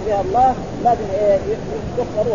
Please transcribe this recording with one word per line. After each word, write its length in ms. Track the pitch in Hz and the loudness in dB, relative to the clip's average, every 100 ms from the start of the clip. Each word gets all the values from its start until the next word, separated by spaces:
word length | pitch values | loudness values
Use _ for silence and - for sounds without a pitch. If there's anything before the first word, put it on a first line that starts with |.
| 202 | 0
بها 140 | 202 | -2
الله 320 | 185 240 262 240 - - | 0 4 4 2 -6 0
لازم، 240 | 719 698 415 | 2 2 0
إيه، 240 | 208 214 587 392 427 202 - - 247 | 0 4 2 0 -4 -6 -6 -6 -4
يكفر 320 | 240 214 233 | -4 -2 0